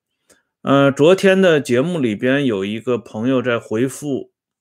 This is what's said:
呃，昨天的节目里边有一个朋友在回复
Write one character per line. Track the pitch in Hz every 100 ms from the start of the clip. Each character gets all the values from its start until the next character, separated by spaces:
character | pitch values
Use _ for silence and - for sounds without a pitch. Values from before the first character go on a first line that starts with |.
| _ _ _ _ _ _
呃， | - 139 139
昨 | 131 156 190
天 | 190 190
的 | 185 151
节 | 131 120
目 | 165 170
里 | 120 104
边 | 127 139 135
有 | 98 101
一 | 110
个 | 127 117
朋 | - 110 123
友 | 131
在 | 120 117
回 | - 110 135
复 | - 147 127 - _ _ _